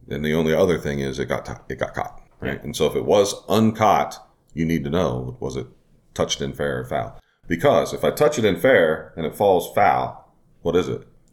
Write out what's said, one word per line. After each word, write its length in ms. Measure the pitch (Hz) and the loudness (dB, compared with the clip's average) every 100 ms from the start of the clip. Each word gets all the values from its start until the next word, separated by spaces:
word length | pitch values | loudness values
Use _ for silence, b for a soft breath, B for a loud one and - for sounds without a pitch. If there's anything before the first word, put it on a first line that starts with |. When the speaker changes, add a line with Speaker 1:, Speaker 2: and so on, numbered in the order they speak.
| - | -12
Speaker 1:
And 140 | 71 | -6
the 100 | 76 | -2
only 200 | 78 78 | 0 2
other 240 | 80 92 80 | 4 4 2
thing 220 | 76 71 | -2 -4
is 200 | 67 65 | -6 -6
it 60 | 64 | -4
got 200 | 69 - | -4 -6
t-, 80 | - - | -14 -12
it 100 | 65 | -8
got 140 | - | -6
caught, 280 | - - - - _ | -6 -10 -12 -20 _
right? 140 | 65 | -8
Speaker 2:
Yeah. 100 | 67 | -8
Speaker 1:
And 120 | 71 - | -10 -2
so 100 | 73 | 0
if 100 | 69 | 0
it 100 | 64 | 2
was 280 | 101 101 - - | 4 2 -2 0
uncaught, 680 | 104 110 110 107 80 - - - _ _ | 2 2 2 2 2 0 -8 -20 _ _
you 120 | 76 82 | -6 -2
need 180 | 80 | -2
to 60 | 71 | -2
know, 480 | 85 76 64 64 - | -2 -2 -2 -8 -8
was 160 | - - | -8 -8
it 100 | - _ _ _ _ | -12 _ _ _ _
touched 260 | - 80 - | -4 -4 -2
in 120 | 69 | -6
fair 260 | 67 71 64 | -4 -4 -4
or 60 | 64 | -4
foul? 340 | 71 52 - b b - | -6 -6 -12 b b -6
Because 440 | 85 143 92 67 | 0 2 2 0
if 100 | - 76 | 0 -2
I 60 | |
touch 260 | - 151 123 | 2 0 2
it 60 | 107 | 0
in 100 | 87 | 2
fair 560 | 131 110 80 78 - 82 | 4 6 4 0 -6 -8
and 80 | 78 | -8
it 100 | - | 0
falls 380 | 101 87 - | 4 4 2
foul, 580 | 107 95 64 64 - _ _ _ _ | 2 2 2 -2 -10 _ _ _ _
what 140 | 85 85 | 0 0
is 120 | 67 | 0
it? 180 | 58 - _ _ | -6 -10 _ _